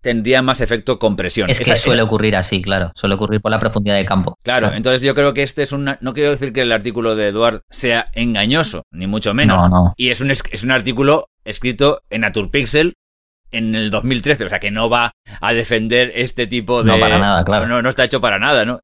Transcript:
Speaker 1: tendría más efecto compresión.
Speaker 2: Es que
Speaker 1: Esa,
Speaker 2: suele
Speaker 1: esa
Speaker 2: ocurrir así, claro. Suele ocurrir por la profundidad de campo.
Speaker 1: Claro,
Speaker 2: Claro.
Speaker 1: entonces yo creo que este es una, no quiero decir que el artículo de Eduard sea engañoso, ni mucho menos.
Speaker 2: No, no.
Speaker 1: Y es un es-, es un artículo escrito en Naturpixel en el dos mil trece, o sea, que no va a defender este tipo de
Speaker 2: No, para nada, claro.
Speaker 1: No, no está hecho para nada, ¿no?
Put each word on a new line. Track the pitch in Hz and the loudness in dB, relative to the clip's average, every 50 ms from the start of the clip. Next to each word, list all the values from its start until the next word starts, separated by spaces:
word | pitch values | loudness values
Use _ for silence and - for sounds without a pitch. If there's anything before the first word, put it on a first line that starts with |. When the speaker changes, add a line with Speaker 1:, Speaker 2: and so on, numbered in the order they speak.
Speaker 1:
tendría | - 123 120 113 104 120 131 131 | -4 -2 -2 0 2 2 2 4
más | 131 131 131 123 | 4 2 0 0
efecto | 123 - 120 113 - - 123 - | 0 -2 -2 -2 0 -2 -2 0
compresión. | - 107 101 - 95 92 - 113 98 87 | 0 0 0 0 -2 -2 -2 -2 0 0
Speaker 2:
Es | 127 - | 0 0
que | - - | 2 2
Speaker 1:
Esa, | - | 2
Speaker 2:
suele | - - 135 120 117 | 2 4 2 2 2
Speaker 1:
esa | 113 | 2
Speaker 2:
ocurrir | 104 107 104 107 107 101 | 2 0 0 2 2 2
así, | 92 92 - 104 95 | 0 0 0 -2 -2
claro. | 87 98 95 95 87 85 - | -2 -2 -2 -2 -2 -4 -6
Suele | - - 98 98 | -4 -2 -2 0
ocurrir | 95 107 101 107 104 | 0 -2 -2 -2 -2
por | - 110 | 0 0
la | 110 107 | 0 0
profundidad | - 117 117 110 101 104 101 | 0 0 -2 -2 0 0 0
de | 98 95 | 0 0
campo. | 95 98 95 87 - - - | 0 0 0 0 -2 -4 -6
Speaker 1:
Claro, | - 120 123 127 110 | -4 -2 0 0 0
Speaker 2:
Claro. | 104 - | 0 -2
Speaker 1:
entonces | 107 113 127 127 127 | -2 0 0 0 2
yo | 127 139 131 | 2 0 2
creo | 143 143 143 | 2 2 2
que | 131 139 | 2 0
este | 139 135 - 151 | -2 -4 -4 -4
es | 143 135 | -4 -4
una, | 143 139 139 139 135 - | -4 -4 -4 -6 -6 -6
no | - 131 | -6 -8
quiero | 117 151 147 147 | -4 0 0 0
decir | 143 120 139 135 | 0 -2 -4 -4
que | 110 135 | -2 -2
el | 127 120 | 0 0
artículo | 113 110 101 120 104 120 113 113 110 | 0 0 -2 -4 -4 -2 -2 0 0
de | 107 104 101 | 0 0 0
Eduard | 98 110 117 117 110 104 - _ | 0 0 0 0 0 -2 -8 _
sea | - - - 123 117 117 - - | -10 -4 -2 0 0 0 -2 -4
engañoso, | - 117 117 120 113 101 101 113 139 160 156 110 101 82 - _ | -4 -2 -2 0 0 0 0 2 2 2 0 -2 -4 -8 -12 _
ni | - 80 92 | -12 -8 -6
mucho | 95 104 110 - 107 | -4 -4 -2 -2 0
menos. | 104 123 - 104 95 90 | 0 2 2 4 4 4
Speaker 2:
No, | 87 90 | 4 4
no. | 90 90 87 90 - | 6 4 4 4 2
Speaker 1:
Y | - 123 123 | 0 -2 -2
es | 123 120 | 0 0
un | 131 139 | 0 -2
es-, | 135 - - - | -2 -2 -4 -6
es | 117 107 | -6 -4
un | 107 127 | -2 0
artículo | 131 127 98 131 127 120 139 139 151 160 - - _ _ - | 0 0 0 -2 -2 0 2 2 2 2 0 -4 _ _ -14
escrito | 110 107 - - 127 117 104 139 151 - - - - | -12 -10 -6 -6 -4 0 2 2 2 2 0 -6 -8
en | - 113 | -6 -4
Naturpixel | 113 104 - 110 98 92 - 143 127 110 - 147 160 180 - _ _ _ _ _ _ _ _ _ _ - | -2 -2 -2 -4 -4 -2 -2 -2 -2 0 2 2 2 0 -2 _ _ _ _ _ _ _ _ _ _ -10
en | - 113 113 110 110 | -8 -6 -4 -2 -2
el | 110 110 107 | -2 -2 -2
dos | 104 104 | -2 -2
mil | 110 127 131 117 | -2 -2 -2 0
trece, | 92 143 147 - 107 | 0 0 0 0 -2
o | 87 | -4
sea, | 101 92 | -4 -4
que | 101 104 | -4 -4
no | 104 110 113 113 | -2 -2 0 0
va | 117 120 120 120 - _ _ - - - | 2 0 0 -2 -4 _ _ -20 -10 -4
a | - 107 | -2 0
defender | 117 117 113 - 120 110 110 110 120 123 127 123 - | 0 0 0 0 0 0 0 2 2 2 2 2 0
este | 123 127 120 - 127 120 98 | -4 -4 -4 -4 -6 -4 -4
tipo | 120 120 104 104 123 120 | -4 -4 -2 0 0 2
de | 110 110 | 4 4
Speaker 2:
No, | 110 110 | 4 4
para | 113 107 107 92 | 4 4 2 2
nada, | 98 101 98 - 95 | 2 2 2 2 2
claro. | 98 104 104 113 117 | 2 0 0 0 0
Speaker 1:
No, | 120 120 | 0 0
no | 117 127 | 0 0
está | 127 - 127 | 0 0 0
hecho | 120 139 127 | 0 0 0
para | 110 113 98 98 | 0 0 0 0
nada, | 110 143 147 123 107 | 2 2 2 2 2
¿no? | 117 123 123 | 0 -2 -6